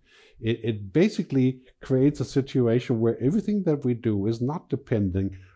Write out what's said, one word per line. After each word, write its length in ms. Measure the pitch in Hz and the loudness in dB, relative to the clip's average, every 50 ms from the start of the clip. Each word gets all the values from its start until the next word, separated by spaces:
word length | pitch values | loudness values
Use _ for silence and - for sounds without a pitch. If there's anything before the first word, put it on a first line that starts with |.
| _ _ _ _ - _ _ - | _ _ _ _ -20 _ _ -8
It, 200 | 117 110 120 113 - | -4 -4 -4 -4 -4
it 300 | 120 110 104 101 95 - | -4 -6 -6 -6 -2 2
basically 680 | 151 185 220 - - 170 - 139 135 127 131 131 131 - - _ _ | 2 2 4 2 -2 -4 -2 0 2 2 2 0 -4 -10 -20 _ _
creates 400 | - - 131 131 135 147 147 - | -4 0 2 2 4 2 2 0
a 40 | 127 | -4
situation 760 | - - 143 127 - - 135 123 117 113 120 120 - 127 110 | -4 -2 -2 -2 0 0 2 2 2 2 2 0 0 0 2
where 180 | 117 117 117 - 113 | 2 2 0 0 0
everything 400 | 135 175 226 190 - 208 208 185 | 0 0 0 0 0 -2 0 0
that 200 | 175 151 139 143 | 0 0 0 0
we 100 | 123 123 | -2 -2
do 320 | 113 - 117 107 98 98 | 0 0 0 0 0 0
is 140 | 110 117 113 | -2 -2 -2
not 280 | 120 131 151 175 - - | -2 -4 -4 -6 -6 -6
depending 680 | 143 135 - - 123 110 104 95 90 95 98 98 95 - - - _ | -6 -6 -4 -2 -2 0 0 0 0 -2 -2 -4 -6 -10 -18 -20 _